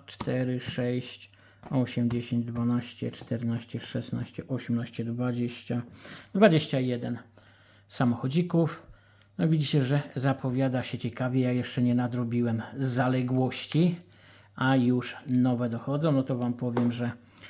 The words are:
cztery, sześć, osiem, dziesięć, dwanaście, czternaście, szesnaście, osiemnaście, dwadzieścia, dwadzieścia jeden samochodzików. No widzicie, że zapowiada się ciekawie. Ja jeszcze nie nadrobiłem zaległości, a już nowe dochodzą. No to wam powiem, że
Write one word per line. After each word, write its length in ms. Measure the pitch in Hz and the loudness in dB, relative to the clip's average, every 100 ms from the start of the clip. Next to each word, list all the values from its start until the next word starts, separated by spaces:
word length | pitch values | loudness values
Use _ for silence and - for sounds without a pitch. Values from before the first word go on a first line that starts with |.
| - | -10
cztery, 540 | - - 127 127 127 | -10 -4 -2 -2 -2
sześć, 720 | - - 123 123 127 - - _ - - - | -4 -4 -2 -2 -6 -14 -20 _ -20 -20 -4
osiem, 400 | 135 123 - 120 | -2 0 0 0
dziesięć, 340 | 117 117 120 | 0 -2 -2
dwanaście, 640 | 117 117 120 120 117 - 123 | -2 -2 0 0 -2 -6 -8
czternaście, 720 | - - 127 117 117 - 143 | -6 -6 -4 -2 -4 -4 -10
szesnaście, 680 | - 120 117 120 120 - - | -6 -8 -4 -6 -6 -10 -6
osiemnaście, 560 | 131 - 117 123 - | -6 -2 -2 -2 -6
dwadzieścia, 760 | 117 120 123 120 120 120 - 120 120 - - - - | -6 -2 -2 -2 -4 -4 -4 -4 -4 -14 -18 -18 -4
dwadzieścia 460 | 190 208 160 - 135 | 6 8 6 2 0
jeden 380 | 127 120 120 117 - - - - _ - - | 0 -2 -4 -8 -10 -20 -20 -20 _ -20 -10
samochodzików. 960 | - 123 117 135 151 175 170 160 - - - _ _ _ - | 0 2 2 0 0 2 2 2 -2 -18 -20 _ _ _ -2
No 100 | 170 | 2
widzicie, 360 | 160 139 151 | 2 4 2
że 180 | 127 143 143 | 4 0 0
zapowiada 680 | 135 135 131 135 123 135 123 | -2 0 0 0 0 0 0
się 160 | - 123 | -4 -6
ciekawie. 420 | 120 - 127 131 | -6 -4 0 2
Ja 120 | 127 | 2
jeszcze 300 | 123 117 - | 0 -2 2
nie 120 | 120 | 4
nadrobiłem 680 | 120 123 123 117 120 120 113 110 131 | 4 2 -2 -2 0 2 0 -4 -4
zaległości, 1200 | 131 123 127 127 123 131 127 - - 147 175 170 - - - - - - | -2 2 2 2 0 2 0 -2 -2 2 2 0 -10 -20 -20 -20 -16 -2
a 200 | 127 135 | 2 4
już 400 | 123 123 120 - - | 4 2 -2 -10 0
nowe 420 | 127 127 120 123 | 2 4 2 -2
dochodzą. 440 | 113 139 147 160 | -4 -4 0 2
No 100 | 135 | 2
to 140 | 131 123 | 2 -2
wam 180 | 123 | -2
powiem, 380 | 120 127 117 120 | -2 -2 2 2
że 200 | 120 120 - - - - | 0 -4 -6 -16 -20 -20